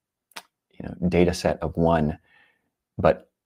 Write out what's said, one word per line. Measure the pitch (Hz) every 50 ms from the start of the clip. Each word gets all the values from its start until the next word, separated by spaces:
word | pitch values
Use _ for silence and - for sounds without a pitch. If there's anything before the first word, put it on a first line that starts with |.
| _ _ _ _ _ _ - - - _ _ _ _ _
you | _ - -
know, | - - - - 87
data | 87 85 90 85 87
set | - - 82 76 -
of | - 78 - -
one, | 85 82 85 82 78 76 76 - _ _ _ _ _ _ _ _ _ _ _ _ _ _ _ -
but | 98 82 - - - _ _ _ _